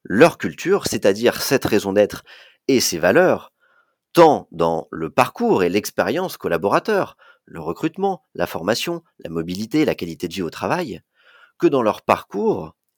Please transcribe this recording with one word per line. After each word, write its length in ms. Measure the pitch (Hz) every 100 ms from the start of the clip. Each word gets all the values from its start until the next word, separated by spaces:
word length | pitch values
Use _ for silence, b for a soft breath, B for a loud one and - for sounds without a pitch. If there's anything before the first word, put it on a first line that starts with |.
leur 360 | - 98 160 -
culture, 480 | 90 76 160 196 -
c'est-à-dire 520 | 113 107 101 117 -
cette 260 | - 135 -
raison 280 | 107 98
d'être 300 | 98 101 - B B B B -
et 120 | 131
ses 180 | - 85
valeurs, 560 | 85 123 180 110 - _ _ _ _ _ _
tant 340 | - 165 117 82
dans 360 | 80 82 82 -
le 220 | - 80
parcours 520 | 71 127 - 233 139
et 60 | 87
l'expérience 640 | 95 - - 92 143 185 -
collaborateur, 800 | 90 85 98 147 - 208 151 - b b _
le 140 | 165
recrutement, 640 | 165 170 160 160 196 185 _
la 140 | - 85
formation, 560 | - 85 120 - 170 - _
la 100 | -
mobilité, 560 | 82 82 90 110 151 135
la 100 | 80
qualité 320 | 87 78 90
de 60 |
vie 80 | 82
au 80 | 82
travail, 520 | - 101 156 165 87 - b b b b _
que 80 | 170
dans 160 | 139
leur 180 | 110 98
parcours 720 | - 98 - 196 220 135 80 - _